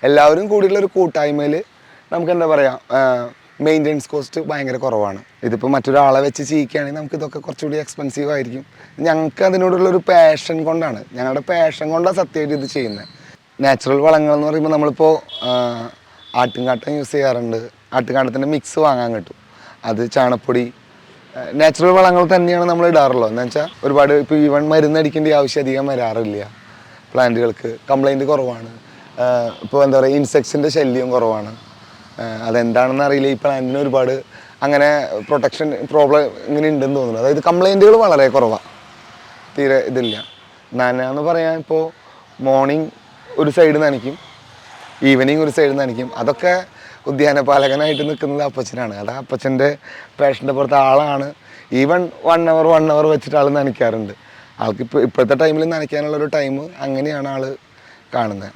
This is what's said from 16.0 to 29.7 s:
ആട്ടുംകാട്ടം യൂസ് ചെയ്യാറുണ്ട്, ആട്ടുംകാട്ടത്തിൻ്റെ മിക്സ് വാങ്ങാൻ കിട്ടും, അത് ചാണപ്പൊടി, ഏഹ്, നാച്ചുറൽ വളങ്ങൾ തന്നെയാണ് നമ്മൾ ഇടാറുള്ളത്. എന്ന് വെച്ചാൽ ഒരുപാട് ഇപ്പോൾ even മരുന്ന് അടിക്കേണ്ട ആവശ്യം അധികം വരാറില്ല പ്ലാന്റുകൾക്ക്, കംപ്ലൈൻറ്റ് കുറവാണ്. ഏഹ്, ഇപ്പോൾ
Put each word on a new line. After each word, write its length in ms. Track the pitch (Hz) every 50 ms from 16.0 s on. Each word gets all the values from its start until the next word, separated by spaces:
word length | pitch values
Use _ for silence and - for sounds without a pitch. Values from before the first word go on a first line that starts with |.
| _ _ _ _ - - - 123
ആട്ടുംകാട്ടം 500 | 127 123 - - 123 127 127 113 - - 147 147
യൂസ് 140 | 139 - -
ചെയ്യാറുണ്ട്, 440 | 147 139 135 123 120 120 117 113 113 117 120 _ _ _ _ -
ആട്ടുംകാട്ടത്തിൻ്റെ 520 | 131 123 107 127 135 131 127 113 135 135 143 156
മിക്സ് 240 | 147 - - - 160 156
വാങ്ങാൻ 240 | 151 135 123 120 117 113
കിട്ടും, 200 | 107 87 - - _ _ _ _ - - - - _ - 113
അത് 120 | 113 104 120 117 -
ചാണപ്പൊടി, 480 | 139 131 123 123 113 - - 123 120 120 120 - _ _ _ _ - - - - - - _ -
ഏഹ്, 140 | 127 127 - - 143
നാച്ചുറൽ 320 | 156 160 151 - 160 180 185 185
വളങ്ങൾ 240 | 185 185 180 175 180 160 185
തന്നെയാണ് 320 | 180 175 175 175 175 175 175
നമ്മൾ 140 | 170 170 170 170
ഇടാറുള്ളത്. 380 | 165 156 143 135 127 127 117 107
എന്ന് 120 | 110 120 123
വെച്ചാൽ 220 | 123 - 151 151 165 - - -
ഒരുപാട് 260 | 139 139 143 143 143 147 147 143
ഇപ്പോൾ 120 | - 151 151 151 147
even 160 | 139 143 147 151
മരുന്ന് 260 | 156 160 151 147 156 160
അടിക്കേണ്ട 260 | 160 147 - 156 151 156 151 143
ആവശ്യം 240 | 143 131 - 151 139
അധികം 220 | 131 131 135 135 139
വരാറില്ല 520 | 139 127 120 113 110 113 117 107 104 104 101 101 - - - - - - - - - - _ _
പ്ലാന്റുകൾക്ക്, 580 | - 127 127 123 117 117 120 117 107 - - 117 113 110 - -
കംപ്ലൈൻറ്റ് 360 | 135 135 135 139 139 135 139 135
കുറവാണ്. 380 | 151 135 131 123 120 113 113 113 117 117 - - - - - - - - 123
ഏഹ്, 260 | 127 123 120 117 117 101 - -
ഇപ്പോൾ 160 | 107